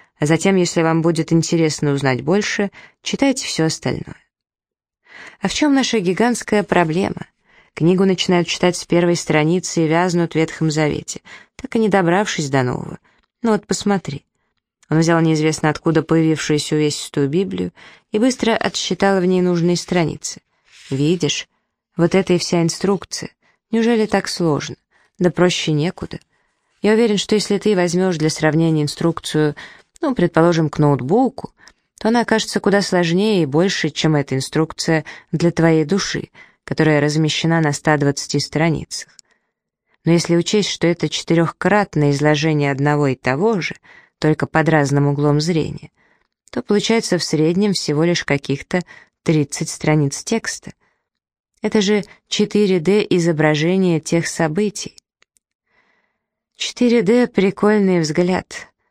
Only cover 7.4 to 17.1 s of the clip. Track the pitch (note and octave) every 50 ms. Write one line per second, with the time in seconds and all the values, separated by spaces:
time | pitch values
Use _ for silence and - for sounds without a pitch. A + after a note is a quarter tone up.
7.4 | _ _ _ _ _ _ _ - D#3 E3+ F#3 F3+ G3 F#3+ F#3 - - - F3+ F3
8.4 | E3 - - - - F3+ F3 - - - F3 F3 F3 F3 F3 E3 - - D#3 D3+
9.4 | D3+ D#3 F3+ F#3 - - - E3+ D#3+ D3 D#3+ E3+ F3+ F#3 E3+ F3 E3+ D#3+ - D#3+
10.4 | D#3+ D#3+ - - D#3+ D#3+ D3 D#3 D#3 D3 - - - - - - - - - -
11.4 | - _ _ - - - - A#3 A3 G#3 F3+ G3 F3 E3 F3 G3 G#3 - - -
12.4 | D3+ C3+ C#3 C3+ B2+ B2 - - - - - - _ _ _ _ _ _ _ _
13.4 | - A3+ G#3+ G3+ - - F#3+ - - G3+ G3+ F#3 - - C#3 - - _ _ _
14.4 | _ _ _ _ _ _ _ _ _ - D#3 D#3+ E3 E3 E3+ E3 E3 D#3+ D#3+ D3+
15.4 | D3+ D#3 D3+ - - D#3 D3+ - - E3 D#3+ D#3+ D3+ - E3 E3 D#3+ D#3+ D#3 C#3+
16.4 | - - D3+ D3 - - D#3+ D3+ D3+ D3 C#3+ - - -